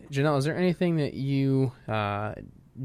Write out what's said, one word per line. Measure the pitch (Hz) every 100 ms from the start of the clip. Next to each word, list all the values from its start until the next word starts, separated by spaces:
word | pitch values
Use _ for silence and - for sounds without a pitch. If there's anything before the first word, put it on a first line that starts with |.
| -
Janelle, | 139 147 143
is | 139
there | 160
anything | 180 165 180 160
that | 143 98
you, | 135 139 135 135 131 - -
uh, | 110 104 101 107 - - - - -